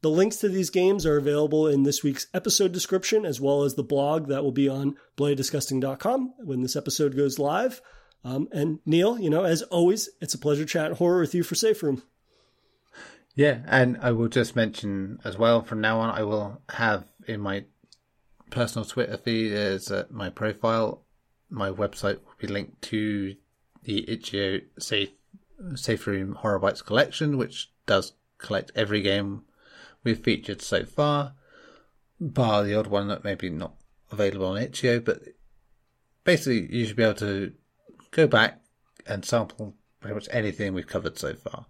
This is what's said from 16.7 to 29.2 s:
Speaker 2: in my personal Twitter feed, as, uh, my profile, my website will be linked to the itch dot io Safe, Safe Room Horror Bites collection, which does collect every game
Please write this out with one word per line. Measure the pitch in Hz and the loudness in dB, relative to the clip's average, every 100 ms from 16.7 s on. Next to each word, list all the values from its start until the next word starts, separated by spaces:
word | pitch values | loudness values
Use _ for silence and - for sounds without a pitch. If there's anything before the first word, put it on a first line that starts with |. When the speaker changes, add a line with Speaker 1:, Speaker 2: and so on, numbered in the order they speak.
| - 113 104 95 _ - | -2 0 0 -4 _ -10
Speaker 2:
in | 107 | -6
my | 101 98 95 _ _ _ _ _ _ _ _ | -4 -6 -8 _ _ _ _ _ _ _ _
personal | - 117 - 104 | -2 -2 -2 -6
Twitter | - 120 107 | -4 -4 -4
feed, | - 113 110 | -2 0 0
as, | 104 104 95 - | 0 0 -2 -4
uh, | 98 - | -6 -6
my | 110 95 | -8 -10
profile, | - 107 104 113 113 107 - _ _ _ _ _ | -4 -6 -2 0 2 0 -4 _ _ _ _ _
my | 135 98 | -6 -4
website | 95 104 - 101 - | -2 -4 -2 -4 -4
will | - - | -8 -12
be | 101 | -6
linked | 101 98 - | -6 -8 -14
to | - 107 107 104 98 98 _ _ _ _ | -6 -4 -2 -2 -6 -10 _ _ _ _
the | - 98 - | -6 -4 -4
itch | 113 - | -8 -6
dot | 98 | -4
io | 98 95 - - | -2 -4 -8 -14
Safe, | - 107 98 _ _ - _ - 185 135 | -4 -2 -4 _ _ -20 _ -18 -12 -10
Safe | - 110 - | -4 -4 -2
Room | 98 95 | -4 -4
Horror | - 110 101 | -4 -2 0
Bites | 98 98 | 0 -2
collection, | - 107 - - 151 143 | -2 2 2 0 -2 -2
which | 120 - - _ - | -4 -6 -14 _ 0
does | 101 92 _ _ _ | 0 0 _ _ _
collect | - 101 - - | -4 -4 -4 -4
every | 107 104 | 0 0
game | 98 98 | 0 0